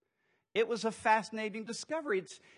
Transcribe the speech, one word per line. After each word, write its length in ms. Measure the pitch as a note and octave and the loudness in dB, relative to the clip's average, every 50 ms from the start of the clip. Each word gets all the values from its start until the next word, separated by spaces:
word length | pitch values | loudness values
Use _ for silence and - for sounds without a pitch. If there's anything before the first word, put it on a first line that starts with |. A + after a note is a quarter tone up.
| _ _ _ _ _ _ _ _ _ _ - | _ _ _ _ _ _ _ _ _ _ 0
It 120 | G#3 A3+ G#3 | 0 2 2
was 160 | A#3 G#3 F#3 | 2 0 0
a 60 | A3+ | -2
fascinating 720 | G3+ - - A#3 G#3+ A3 G#3 - - A3 G#3+ G#3+ F#3+ A3+ A3 | -2 2 4 4 6 4 4 0 -4 -4 -4 -4 -4 -6 -8
discovery. 540 | A3 A#3 - - - D4+ D#4+ D4+ C#4+ G#3 F#3+ | -8 -8 -8 -6 -6 -6 -4 -2 0 -2 -2
It's, 200 | F3 - - - - - - | -2 -4 -14 -20 -20 -20 -20